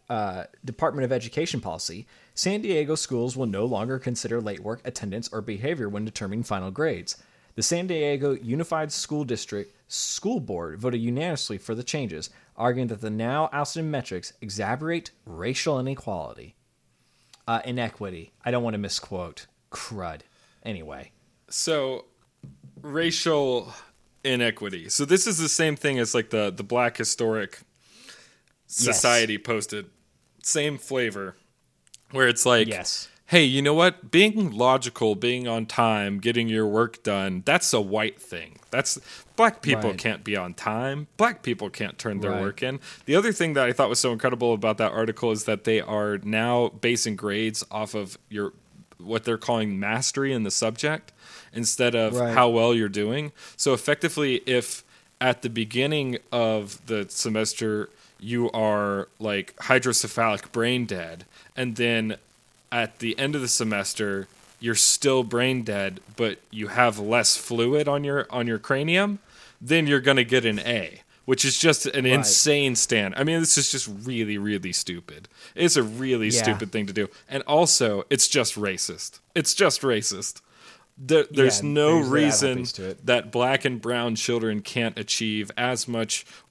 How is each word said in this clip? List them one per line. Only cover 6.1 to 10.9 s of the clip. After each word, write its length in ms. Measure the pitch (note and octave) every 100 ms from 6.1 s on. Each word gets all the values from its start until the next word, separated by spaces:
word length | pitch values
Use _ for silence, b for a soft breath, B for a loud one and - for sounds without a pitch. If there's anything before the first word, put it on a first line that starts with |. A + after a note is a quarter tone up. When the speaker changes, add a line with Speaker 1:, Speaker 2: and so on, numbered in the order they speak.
| - G2+ G#2+
Speaker 1:
final 260 | A#2 G2+ F#2
grades. 460 | F#2+ D#3 F2+ - - b b b
The 80 | -
San 240 | - E3+ F#3
Diego 460 | E3 D3 C#3+ C#3+
Unified 580 | C3+ A2+ C#3 E3 D#3+ D3+
School 320 | - - D3+
District 520 | C#3 A2+ - G#2 G2 _ -
School 540 | - - - G3 A#3+
Board 380 | A#2 F2+ E2+ E2+
voted 220 | B2